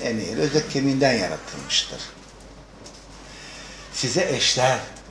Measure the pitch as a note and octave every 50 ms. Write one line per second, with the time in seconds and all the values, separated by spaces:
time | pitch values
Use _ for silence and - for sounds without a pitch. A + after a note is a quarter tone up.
0 | - B2 A2+ G#2+ G2 E2+ A2 C3+ D3+ C#3+ C#3 D3+ D3 - - C#3+ C3+ C#3 C3+ C3
1 | C#3 C3+ B2 A2 F#2 E2 D#2 D2+ - - - C#2 C#2 C#2 - - - - B1+ -
2 | - - - - - - - - - - - - - - - - - - - -
3 | - - - - - - - - - - - - - - - - - - - -
4 | - B2 G#2+ F3 F3+ - C#3 A#2 - - - B2+ B2+ C3 B2+ A2 - - - -
5 | - -